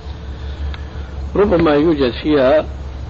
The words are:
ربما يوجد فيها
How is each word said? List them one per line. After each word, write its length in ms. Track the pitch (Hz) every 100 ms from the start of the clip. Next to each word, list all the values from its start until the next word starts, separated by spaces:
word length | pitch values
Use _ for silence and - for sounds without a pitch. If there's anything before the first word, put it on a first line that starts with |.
| - - - - - - - - - - - - - 170
ربما 380 | 208 175 165
يوجد 380 | 147 160 151 127 -
فيها 420 | 151 147 127 139 123 - - - -